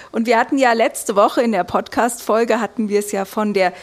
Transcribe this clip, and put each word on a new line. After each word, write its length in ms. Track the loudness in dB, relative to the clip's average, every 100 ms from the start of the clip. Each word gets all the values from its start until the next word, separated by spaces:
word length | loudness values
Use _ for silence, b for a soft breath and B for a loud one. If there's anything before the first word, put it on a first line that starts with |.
| B
Und 160 | -4 2
wir 100 | 2
hatten 200 | 2 2
ja 160 | 2
letzte 420 | 4 0 -2 -2 2
Woche 260 | 2 2
in 120 | 0
der 100 | 0
Podcast-Folge, 960 | -2 -4 -2 -2 -2 -2 -2 0 2 0
hatten 300 | -2 -4 -2
wir 100 | -2
es 140 | -2
ja 100 | -4
von 300 | -4 -2 -2
der 180 | 2 0 -2